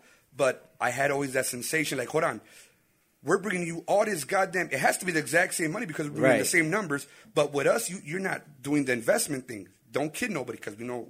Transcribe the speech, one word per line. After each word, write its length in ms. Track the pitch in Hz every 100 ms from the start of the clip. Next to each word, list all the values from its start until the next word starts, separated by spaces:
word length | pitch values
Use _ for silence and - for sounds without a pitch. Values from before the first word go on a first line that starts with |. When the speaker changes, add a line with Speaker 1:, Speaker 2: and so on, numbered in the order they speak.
| _ _ _ 127
Speaker 1:
but 380 | 131 123 - -
I 100 | 117
had 200 | 123 143
always 220 | 139 139
that 120 | 131 123
sensation, 500 | 123 - 160 151 139
like, 100 | 120
"Hold 160 | 151
on, 160 | 165 113 - - - _ _ _ _ _
we're 160 | 131 196
bringing 280 | 185 185 170
you 160 | 165 147
all 180 | 190 214
this 180 | 180
goddamn, 460 | 135 196 190 180 165
it 80 | 135
has 180 | 185 -
to 60 | 180
be 60 |
the 80 | 160
exact 360 | 147 170 185 -
same 180 | 160
money 120 | 196 208
because 220 | 151 147
we're 80 | 147
doing 40 | 131
Speaker 2:
Right. 60 | 117
Speaker 1:
the 60 | -
same 240 | 180 160
numbers. 380 | 202 180 143 - - -
But 180 | 160 147
with 160 | 143 143
us, 220 | 220 220
you, 80 | 185 147
you're 140 | 175
not 400 | 190 151 - -
doing 240 | 135 147 131
the 80 |
investment 540 | 123 113 233 - 135 123
thing." 180 | 107 92 _ _
Don't 240 | 127 156
kid 180 | - 240
nobody 260 | 165 120 110
'cause 160 | - 104
we 80 | 120
know 220 | 123 113